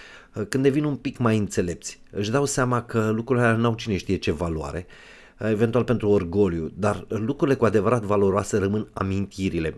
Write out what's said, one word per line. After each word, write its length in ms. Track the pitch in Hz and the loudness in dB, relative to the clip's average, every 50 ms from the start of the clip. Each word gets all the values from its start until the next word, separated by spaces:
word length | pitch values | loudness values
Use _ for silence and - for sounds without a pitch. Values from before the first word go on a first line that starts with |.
| - - - - - _ - | -20 -20 -20 -20 -20 _ -10
uh, 120 | 107 101 - | -10 -6 -4
când 140 | - 131 135 | -2 2 2
devin 200 | 139 131 151 147 | 2 2 2 0
un 120 | 147 135 | -2 -4
pic 220 | - - 135 - | -4 -6 -8 -4
mai 200 | - 123 110 110 | 0 2 2 2
înțelepți, 640 | 107 101 92 - 107 90 87 80 - - - - - - - | 2 0 -2 -2 -2 -2 -2 -4 -8 -10 -16 -16 -16 -18 -10
își 200 | - 101 104 107 | -6 -4 -4 0
dau 140 | 117 143 143 | 0 0 0
seama 380 | 139 - 139 127 123 123 117 117 | 0 0 0 0 0 0 -2 -4
că 260 | - 117 113 110 110 | -2 -2 0 0 0
lucrurile 360 | 110 113 117 - 123 120 120 | 0 -2 0 0 2 2 4
alea 120 | 117 113 | 4 4
n-au 180 | 113 117 120 113 | 4 2 0 0
cine 220 | 117 - 113 98 | -2 -2 -2 -2
știe 180 | 87 - - 92 | -2 0 -2 -2
ce 160 | - - 98 | 0 0 -2
valoare 540 | 80 73 87 85 80 78 76 71 80 85 90 - - - - - - - - - _ - 107 110 | -2 -2 -2 -4 -4 -4 -6 -6 -8 -8 -10 -12 -18 -20 -20 -20 -20 -20 -20 -20 _ -6 -2 -2
eventual 340 | 107 101 117 113 113 120 113 | 0 2 0 2 2 0 2
pentru 260 | 123 113 101 107 101 | 2 0 2 4 4
orgoliu, 640 | 101 98 92 85 90 101 101 90 85 82 78 - - | 4 4 2 0 2 2 2 2 2 -2 -6 -6 -6
dar 280 | 87 101 104 104 90 - | -2 -2 -2 -2 -2 -6
lucrurile 500 | - 107 101 110 120 143 - 170 - 127 | -6 -6 -4 -2 -2 -2 0 2 2 2
cu 80 | - 117 | 2 2
adevărat 380 | 104 107 107 90 113 123 117 104 | 2 2 2 2 2 0 0 0
valoroase 540 | 95 104 101 101 95 92 104 98 - 113 | 0 2 2 4 4 2 2 0 0 0
rămân 320 | 101 95 98 104 107 101 - - | 0 0 0 0 -2 -4 -6 -4
amintirile. 840 | - 95 95 95 98 98 - - 98 95 92 82 82 80 76 - | -4 -2 -2 0 -2 -4 -4 -4 -4 -2 -2 0 -2 -4 -4 -6